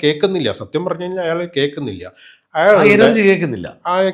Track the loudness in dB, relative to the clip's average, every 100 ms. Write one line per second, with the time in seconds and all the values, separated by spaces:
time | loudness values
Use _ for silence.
0 | -2 0 -2 -2 -4 -6 -8 -6 -6 -8
1 | -8 -6 -4 -4 -6 -4 -4 -4 -10 -10
2 | -16 -20 -20 _ _ 0 4 6 6 6
3 | 4 4 2 2 -2 -6 -10 -10 -4 -2
4 | -2